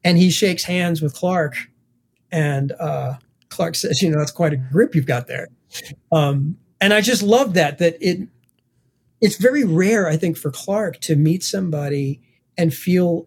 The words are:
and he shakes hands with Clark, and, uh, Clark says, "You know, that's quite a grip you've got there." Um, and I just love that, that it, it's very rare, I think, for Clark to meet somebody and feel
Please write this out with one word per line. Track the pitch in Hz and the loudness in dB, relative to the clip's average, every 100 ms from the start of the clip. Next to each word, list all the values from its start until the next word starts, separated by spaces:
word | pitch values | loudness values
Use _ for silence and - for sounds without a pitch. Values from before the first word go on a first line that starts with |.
and | 175 170 | 2 6
he | 180 | 6
shakes | - 196 175 | 4 0 0
hands | - 180 175 165 | -4 -2 -2 -2
with | 151 | -4
Clark, | - 180 185 147 - - _ _ _ _ _ - | -4 -2 0 -2 -4 -14 _ _ _ _ _ -8
and, | 170 147 139 139 | -2 -2 0 -4
uh, | - 156 143 131 135 _ _ - | -4 -6 -4 -6 -8 _ _ -14
Clark | - 170 | -6 -4
says, | 165 - 131 | -4 -4 0
"You | 185 | 0
know, | 151 | 0
that's | 147 | -2
quite | - 165 | -2 -2
a | 143 | -2
grip | 131 156 269 | -2 2 2
you've | 156 131 | 2 0
got | 123 - | -2 -4
there." | - - _ _ - - - - | -10 -10 _ _ -16 -16 -14 -2
Um, | 160 143 143 143 185 _ - | 0 2 0 -2 -6 _ -2
and | 196 | 2
I | 208 | 2
just | 208 240 | 2 0
love | 202 240 254 | 4 4 4
that, | 175 147 143 | 2 0 2
that | 170 165 | 0 0
it, | 185 170 - _ _ _ _ _ _ _ _ - | -2 -4 -6 _ _ _ _ _ _ _ _ 0
it's | 208 - | 0 2
very | 226 285 | 2 2
rare, | 220 160 190 226 175 | 2 2 2 2 2
I | 156 | 0
think, | 180 160 | -2 -4
for | 147 | -6
Clark | 135 - 202 196 139 | -8 -4 -4 -4 -6
to | - 147 | 0 2
meet | 156 180 | 2 2
somebody | - 196 180 147 143 143 139 - _ _ _ - | -2 -4 -4 -4 -4 -4 -4 -6 _ _ _ -2
and | 165 | -2
feel | 131 - 180 175 170 | -2 0 2 2 0